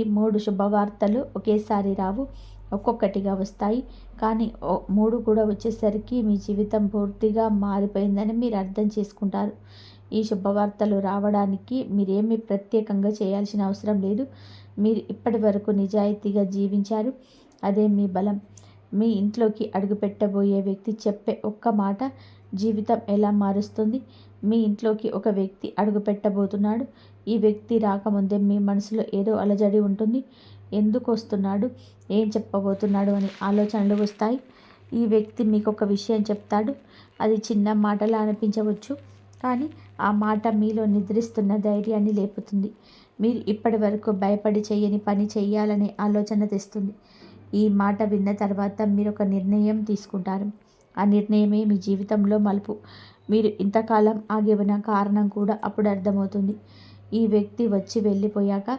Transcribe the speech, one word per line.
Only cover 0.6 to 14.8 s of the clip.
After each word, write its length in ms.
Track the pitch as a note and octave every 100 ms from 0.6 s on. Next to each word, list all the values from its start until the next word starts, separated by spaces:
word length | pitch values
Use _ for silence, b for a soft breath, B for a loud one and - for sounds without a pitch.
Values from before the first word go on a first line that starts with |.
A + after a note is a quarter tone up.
| G3+ G#3 G#3 - G3+ A#3 - -
ఒకేసారి 580 | G#3+ G#3+ G#3+ G#3 G3
రావు, 320 | G3 F#3+ G#3 C4+ B B B -
ఒక్కొక్కటిగా 600 | G#3 A#3+ A3+ G3 G3+ G3
వస్తాయి. 480 | F#3+ G3 - G#3 A#3+ C4 B B -
కానీ 280 | A3 A3+ A3 -
ఓ 100 | D#3 F#3 -
మూడు 280 | G3+ A3 A#3+
కూడా 260 | A3+ G#3+ G#3+
వచ్చేసరికి 720 | G3+ A3+ A3 G#3+ G#3+ - B3
మీ 160 | G#3+ G3+
జీవితం 460 | G3+ G3+ G#3 A3 G3+
పూర్తిగా 580 | G#3 G3+ G3+ A3 A3 A3 G#3
మారిపోయిందని 760 | G3+ G3 G3+ G3 G3+ G3 G#3+
మీరు 220 | A3+ A#3+ G3+
అర్థం 320 | F#3+ G3 G#3
చేసుకుంటారు. 680 | G#3+ G3+ - G3 G3+ G#3 - B B B B -
ఈ 60 | G#3+
శుభవార్తలు 760 | G#3+ G3+ G3+ G3+ G#3 G3+ G#3 G3
రావడానికి 800 | G3 G3+ G#3 G3+ G3+ G3 - B3+ -
మీరేమీ 440 | G3+ F#3+ G3 A3 A3+
ప్రత్యేకంగా 720 | - G3 - A3 G#3+ G3+ G3+
చేయాల్సిన 520 | G#3+ F#3+ G3+ G#3 G#3
అవసరం 360 | G3 G3+ G#3+ G#3
లేదు. 220 | F#3+ G#3+ C#4 B B B B
మీరు 220 | -